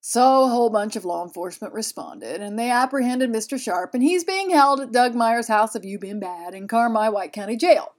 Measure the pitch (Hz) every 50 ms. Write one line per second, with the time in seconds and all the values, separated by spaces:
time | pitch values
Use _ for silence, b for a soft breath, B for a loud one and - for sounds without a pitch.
0 | - - - 233 247 262 262 269 262 262 233 240 240 233 214 214 208 214 214 220
1 | 190 180 175 170 175 175 - 180 175 185 170 - 220 - - 220 220 - - -
2 | 113 78 - - - 113 139 180 202 208 208 220 233 247 247 240 254 262 262 277
3 | 247 247 247 254 262 247 226 220 220 - 277 254 - - 180 180 180 - - 247
4 | 247 302 359 359 339 381 381 381 392 381 359 294 277 277 277 269 277 233 226 247
5 | 247 247 233 240 233 226 233 240 226 - 220 208 214 220 - 226 185 190 196 202
6 | 196 190 208 214 196 180 180 175 170 180 185 190 190 208 233 233 233 240 226 214
7 | 214 220 214 202 185 156 - 214 202 196 226 226 262 359 311 208 - - _